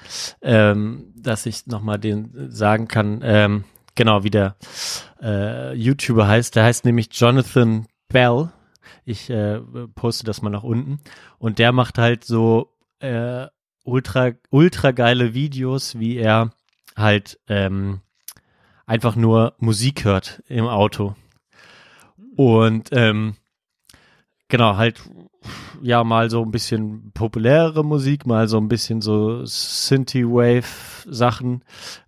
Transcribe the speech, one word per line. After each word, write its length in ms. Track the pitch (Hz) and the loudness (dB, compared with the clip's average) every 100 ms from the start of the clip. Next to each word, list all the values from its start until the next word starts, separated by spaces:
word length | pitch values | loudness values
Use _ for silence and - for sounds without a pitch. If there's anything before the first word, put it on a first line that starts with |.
| - - - - | -18 -14 -14 -10
ähm, 720 | - 110 104 104 107 123 - 117 | 2 4 4 2 -2 -8 -16 -12
dass 280 | 120 110 120 | -6 -6 -6
ich 200 | - - | -12 -12
nochmal 320 | 107 107 104 | -10 -6 -4
den 540 | 107 104 113 127 135 | -4 -4 -8 -14 -16
sagen 340 | 110 104 110 113 | -2 0 0 0
kann, 320 | 113 104 107 | -2 -2 -2
ähm, 400 | 120 107 104 104 - _ _ - | 2 2 4 0 -6 _ _ 0
genau, 260 | 113 104 | 2 2
wie 80 | 101 | 2
der, 240 | 104 95 - - - - - - _ | 0 0 -4 -16 -14 -12 -12 -14 _
äh, 540 | 113 101 104 123 131 | -6 -4 -4 -8 -10
YouTuber 540 | 127 117 143 - 113 101 | -4 -2 0 0 2 4
heißt. 260 | 113 117 | 2 2
Der 80 | 113 | 2
heißt 220 | 113 117 | 2 2
nämlich 240 | 120 117 110 | 0 0 -2
Jonathan 760 | - 120 131 - 131 117 110 113 _ _ | 0 2 4 2 2 2 0 -6 _ _
Bell. 420 | 127 123 120 165 - _ _ _ _ | 2 4 2 -2 -10 _ _ _ _
Ich, 240 | - 104 - | -12 -10 -6
äh, 300 | 113 104 107 117 123 117 - | -4 -4 -6 -10 -16 -16 -6
poste 280 | 117 - | -6 -4
das 160 | 110 104 | -8 -6
mal 100 | 107 | -6
nach 120 | 101 | -6
unten. 380 | 120 117 139 143 - - - _ | -4 -4 -4 -10 -14 -20 -20 _
Und 200 | 113 104 | -6 2
der 140 | 117 | 2
macht 260 | 127 123 - | 2 0 0
halt 240 | 117 117 | 0 0
so, 500 | - 113 113 113 - _ _ _ | -2 0 2 2 0 _ _ _
äh, 460 | 135 117 120 123 139 _ _ _ | -8 -6 -6 -8 -14 _ _ _
ultra, 480 | - 127 - 131 127 117 _ | -4 -4 -2 0 0 -2 _
ultra 420 | 139 175 - 139 | 4 4 4 0
geile 420 | 127 117 127 120 | 2 2 2 0
Videos, 640 | 120 151 131 127 135 - 113 | 0 -4 -4 -4 -4 -6 -6
wie 180 | 113 123 | -6 0
er 340 | 110 110 113 - _ _ _ - | 2 2 0 -6 _ _ _ -2
halt, 420 | 107 104 - - - | 2 2 -2 -16 -6
ähm, 520 | 101 95 98 98 98 - _ - - _ _ _ _ - | -2 -2 -2 -6 -8 -14 _ -20 -20 _ _ _ _ -4
einfach 300 | 113 117 110 | -2 0 2
nur 380 | 113 113 113 - | 2 4 2 0
Musik 460 | 117 104 127 143 | -2 0 -2 0
hört 380 | 104 95 - - _ | 0 0 -2 -14 _
im 180 | 123 117 | -4 0
Auto. 480 | 107 104 - 101 101 _ _ _ _ _ - _ _ _ _ 247 - | 2 0 0 -6 -8 _ _ _ _ _ -20 _ _ _ _ -10 2
Und, 520 | 127 113 113 110 - | 4 6 4 2 -2
ähm, 420 | 127 113 107 107 104 _ _ _ _ _ _ _ _ _ _ _ | 2 2 2 -4 -8 _ _ _ _ _ _ _ _ _ _ _
genau, 280 | 123 113 98 | 2 2 2
halt, 240 | 113 - - 87 90 _ - - - - | 0 -2 -14 -20 -20 _ -20 -18 -20 -10
ja, 200 | 123 120 | 0 0
mal 260 | 113 113 113 | 2 0 0
so 120 | 117 | -2
ein 80 | 110 | -4
bisschen 600 | 113 - 110 107 107 107 | -6 -4 -4 -4 -10 -14
populärere 720 | - 110 113 113 156 165 156 | -6 -4 0 2 4 4 0
Musik, 400 | 151 147 135 143 123 | -2 0 0 -2 0
mal 220 | 110 110 | 0 2
so 80 | 110 | 0
ein 120 | 107 | 0
bisschen 320 | 113 - 113 | -2 -2 -4
so 420 | 107 107 107 120 | -2 0 0 -4
Synthwave-Sachen. 2250 | 120 - - - - 139 127 127 120 120 120 123 120 - - - 208 113 120 113 123 123 - - - - | -8 -10 -8 -8 0 0 0 -2 2 4 4 2 0 -12 -20 -20 -14 -2 0 0 -6 -6 -10 -20 -20 -20